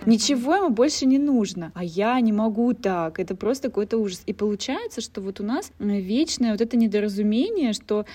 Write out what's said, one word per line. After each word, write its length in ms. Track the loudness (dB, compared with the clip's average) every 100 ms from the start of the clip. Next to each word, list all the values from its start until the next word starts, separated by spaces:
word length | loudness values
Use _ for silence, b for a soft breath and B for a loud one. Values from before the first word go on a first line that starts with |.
| 4
Ничего 480 | 4 4 0 2 2
ему 120 | 2
больше 380 | 4 2 2 2
не 120 | 4
нужно. 520 | 2 2 0 -4 -10
А 100 | -8
я 360 | -6 -2 0 2
не 120 | 2
могу 420 | 2 0 2 0
так. 440 | 0 -2 -2 -2 -4
Это 140 | -6 -4
просто 320 | -2 -2 -2
какой-то 300 | -4 -2 0
ужас. 240 | -2 -4 -8
И 60 |
получается, 680 | -4 -2 -2 -4 -6 -6 -10
что 200 | -10 -10
вот 200 | -10 -6
у 40 |
нас, 260 | -4 -4 -6 -6
м, 100 | -2
вечное 600 | -2 0 0 0 0 0
вот 80 | 0
это 160 | 2 2
недоразумение, 960 | 2 2 0 0 0 2 0 0 0
что 320 | -2 -2 -2 -2